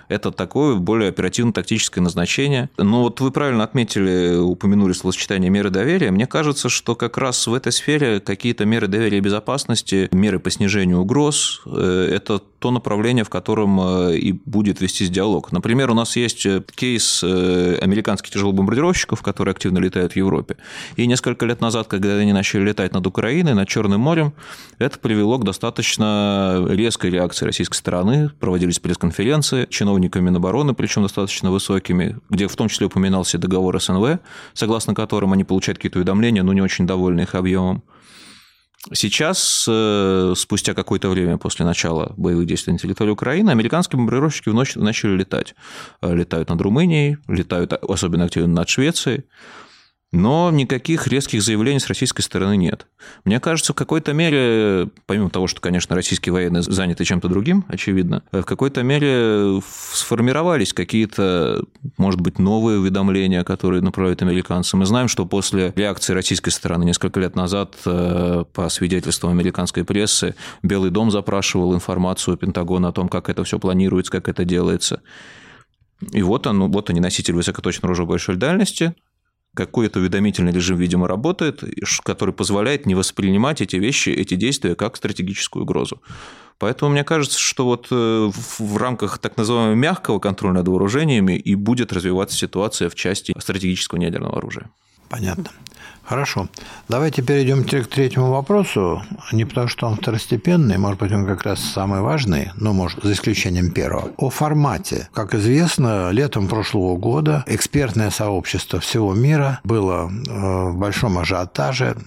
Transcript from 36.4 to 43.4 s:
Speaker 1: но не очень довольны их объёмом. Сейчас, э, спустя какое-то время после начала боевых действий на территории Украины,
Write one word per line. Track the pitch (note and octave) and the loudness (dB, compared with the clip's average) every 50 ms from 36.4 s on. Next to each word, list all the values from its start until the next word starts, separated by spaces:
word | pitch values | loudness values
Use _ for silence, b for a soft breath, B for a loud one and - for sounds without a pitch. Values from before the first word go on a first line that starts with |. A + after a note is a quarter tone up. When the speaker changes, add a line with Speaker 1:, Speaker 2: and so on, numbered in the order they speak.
| F#2 | 4
Speaker 1:
но | F#2 G2 | 4 4
не | G2 | 4
очень | F#2+ F#2+ - - F#2 | 2 2 0 0 0
довольны | F2 F#2+ F#2 F2+ F#2 F2+ E2+ | 0 2 2 2 2 2 0
их | F2+ - - | 0 -2 -2
объёмом. | F#2+ F#2 F#2 F#2 F#2+ F#2 F#2 F#2 - - B B B B B B B B B B B B B B B B B B - - - - | -2 0 0 2 2 0 0 -2 -4 -8 B B B B B B B B B B B B B B B B B B -20 -14 -8 -6
Сейчас, | - - G3+ - - D3+ D#3+ F#3 - - - - - - | -4 -2 -2 0 0 0 0 0 0 0 0 0 0 0
э, | A#2 A2+ A2+ A2 G#2+ G#2 G2+ G2 F#2+ F#2+ F#2 F#2 F#2 F2+ | 2 2 2 2 2 2 2 2 2 4 2 2 2 0
спустя | - - - G#2 G2 - - F#2 | 0 -2 -2 -2 -2 -2 -2 -2
какое-то | - F#2 - G#2 F#2+ - G2 | -2 -2 -2 -2 0 0 0
время | F#2 F#2 F2+ E2+ E2+ | 0 2 0 0 0
после | - - D#2+ - - E2 | -2 -4 -4 -4 -2 0
начала | E2+ E2 - - E2 E2 D#2 D2+ - - | 0 0 0 -2 -2 -2 -2 -4 -4 -4
боевых | - F2 F2+ E2+ E2+ F2 | -2 0 0 2 2 0
действий | E2 E2+ E2 - F#2+ | 0 -2 -2 -2 -2
на | F2 E2+ | -2 -2
территории | - F2 F#2+ - A2 G#2 | -2 -4 -2 0 0 0
Украины, | G#2 - - B2 C#3+ F#3 | 0 0 -2 -2 0 2